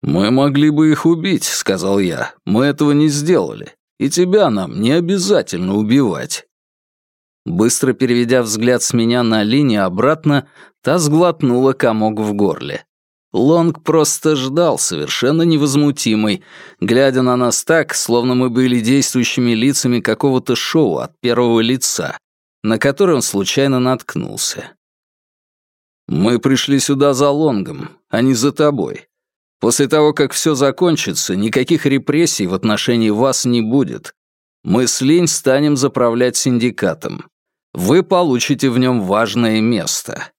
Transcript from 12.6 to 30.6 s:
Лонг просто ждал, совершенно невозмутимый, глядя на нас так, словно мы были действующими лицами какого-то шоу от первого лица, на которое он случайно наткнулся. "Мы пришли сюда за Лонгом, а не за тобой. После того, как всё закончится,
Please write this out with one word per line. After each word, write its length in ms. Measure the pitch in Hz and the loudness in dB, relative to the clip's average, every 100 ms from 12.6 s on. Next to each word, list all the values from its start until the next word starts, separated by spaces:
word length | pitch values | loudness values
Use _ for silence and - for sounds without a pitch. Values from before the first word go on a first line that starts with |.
| 67 71 - _ _ _ _ | -8 -12 -14 _ _ _ _
Лонг 500 | 95 123 170 170 160 | 0 2 4 2 -2
просто 540 | - 160 147 - 160 151 | 0 2 2 0 -2 0
ждал, 420 | 131 143 175 113 | -2 0 0 0
совершенно 640 | - 82 73 - 120 160 | -4 -4 -6 -2 -2 2
невозмутимый, 1000 | 165 160 147 135 147 139 - 107 107 95 - - - - | 2 2 2 2 0 0 -2 0 0 -2 -8 -20 -20 -8
глядя 420 | 98 120 135 131 | 0 2 2 2
на 140 | 127 123 | 0 2
нас 280 | 123 117 | 0 -2
так, 300 | - 165 151 | 0 0 0
словно 400 | - - 117 123 | -4 0 0 2
мы 160 | 123 127 | 0 0
были 300 | 117 127 123 | 2 2 2
действующими 720 | 110 139 131 127 120 - 123 | 2 2 2 -2 -2 0 0
лицами 480 | 117 123 139 131 120 | 2 0 0 0 0
какого-то 540 | - 113 139 127 - | 0 0 0 0 -2
шоу 440 | 120 - 165 139 73 | -4 -2 0 0 0
от 200 | - _ | -6 _
первого 400 | 123 120 123 117 | -2 0 2 2
лица, 560 | 113 127 - - 80 - _ _ _ _ | 2 -2 -4 -6 -8 -10 _ _ _ _
на 160 | 104 110 | -4 0
которое 360 | 139 139 196 | 0 2 2
он 80 | 151 | 2
случайно 580 | - 98 95 - 139 131 | -2 -4 -2 0 0 0
наткнулся. 960 | 127 127 - - - - - - - _ _ _ _ _ _ _ _ _ _ _ _ _ - | 0 -2 -6 -8 -8 -8 -8 -8 -14 _ _ _ _ _ _ _ _ _ _ _ _ _ -6
"Мы 320 | 73 101 120 | -2 0 0
пришли 400 | 143 131 - 139 | 0 0 0 -2
сюда 360 | 131 139 143 | 0 2 2
за 160 | 131 143 | 2 2
Лонгом, 680 | 143 156 113 92 - - - _ | 2 0 0 -4 -10 -14 -16 _
а 100 | 113 | 0
не 140 | 127 | 2
за 180 | 123 131 | 2 0
тобой. 560 | 139 151 143 76 50 - _ _ _ _ _ | 2 0 0 -4 -8 -18 _ _ _ _ _
После 300 | 110 127 139 | -2 2 2
того, 240 | 156 151 | 4 2
как 200 | 147 139 | 2 -2
всё 220 | - - | 0 -2
закончится, 800 | 143 | 2